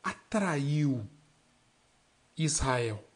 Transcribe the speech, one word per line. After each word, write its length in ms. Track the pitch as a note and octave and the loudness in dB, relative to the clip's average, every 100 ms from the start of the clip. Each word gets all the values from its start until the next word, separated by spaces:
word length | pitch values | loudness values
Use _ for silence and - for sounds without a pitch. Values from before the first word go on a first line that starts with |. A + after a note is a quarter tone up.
atraiu 1040 | - - _ G#3+ F#3+ D3 C#3 D3+ D3 B2+ G#2 - _ _ _ _ _ _ _ _ _ _ _ - | -8 -10 _ -2 0 0 0 2 2 0 -4 -14 _ _ _ _ _ _ _ _ _ _ _ -2
Israel. 640 | D#3 C#3+ C3+ B2+ A#2 G#2+ - | -2 0 2 2 0 -4 -12